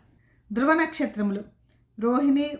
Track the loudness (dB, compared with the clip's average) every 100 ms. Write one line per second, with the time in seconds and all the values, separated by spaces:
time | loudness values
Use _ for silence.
0 | _ _ _ _ -8 0 2 2 2 -2
1 | -4 -2 -4 -4 -8 _ _ _ _ -4
2 | 0 2 2 2 0 -6